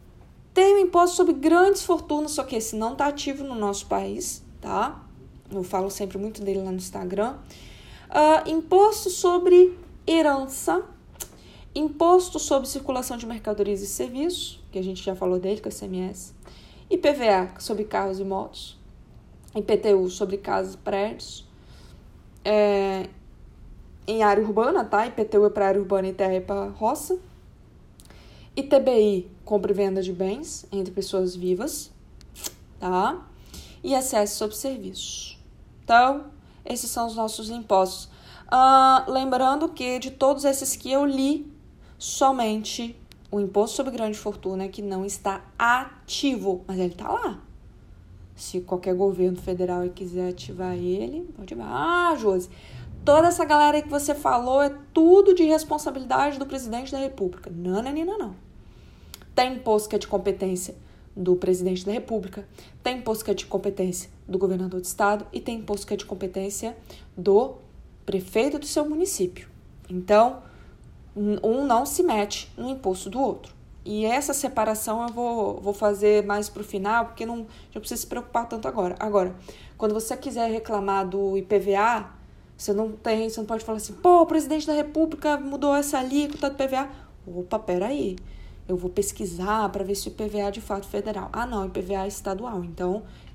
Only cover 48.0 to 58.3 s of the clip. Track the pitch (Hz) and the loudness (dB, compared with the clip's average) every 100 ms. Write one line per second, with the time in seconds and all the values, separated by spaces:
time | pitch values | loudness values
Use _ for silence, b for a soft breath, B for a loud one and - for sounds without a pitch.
48 | - - - - - 185 180 180 185 180 | -20 -20 -20 -18 -10 -8 -4 -4 -2 2
49 | 196 185 185 180 - 180 180 180 180 180 | 2 2 0 0 -4 -2 -2 -2 -4 -6
50 | 180 180 180 180 - 180 185 175 180 190 | -8 -6 -6 -6 -12 -8 -6 -4 -4 -4
51 | 233 311 349 233 190 233 214 240 320 349 | -4 -8 -12 -14 -12 -12 -8 -4 0 2
52 | 349 285 214 185 185 B B B B - | 2 2 0 0 -4 B B B B -2
53 | - 302 339 339 302 294 294 294 294 285 | 6 8 6 4 4 6 6 4 0 -2
54 | 294 285 269 240 247 269 285 285 - 330 | -2 0 2 2 2 2 2 -2 -2 6
55 | 330 392 392 359 311 311 311 302 294 262 | 10 10 10 8 6 4 2 -4 -4 -8
56 | 247 262 285 269 269 269 240 233 269 269 | -2 2 2 -2 -6 -8 -8 -8 -6 -6
57 | 269 269 185 - - 170 180 196 254 302 | -6 -4 -6 -6 -12 -8 -4 -2 -2 -4
58 | 339 427 233 | -4 -4 -8